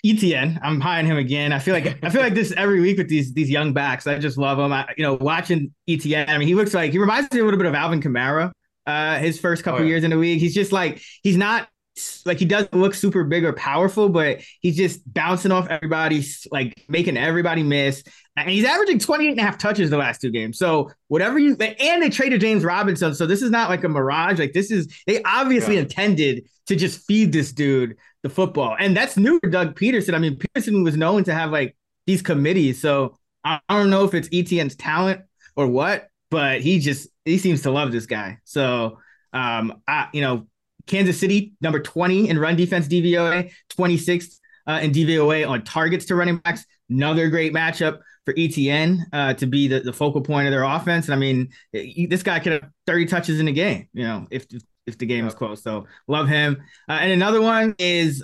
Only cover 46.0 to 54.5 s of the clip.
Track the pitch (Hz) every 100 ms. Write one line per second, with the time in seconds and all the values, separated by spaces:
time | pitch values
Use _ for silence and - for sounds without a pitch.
46 | - 175 175 170 175 220 - _ - 131
47 | 147 160 165 165 160 160 160 160 156 156
48 | - _ - 147 165 156 139 147 160 185
49 | 165 147 135 127 131 139 139 131 123 -
50 | 147 147 135 147 139 135 135 160 175 170
51 | 151 135 135 127 127 - _ 107 - 165
52 | 175 185 185 165 180 151 143 _ - 170
53 | 165 175 170 156 156 143 196 110 - -
54 | 117 104 80 127 -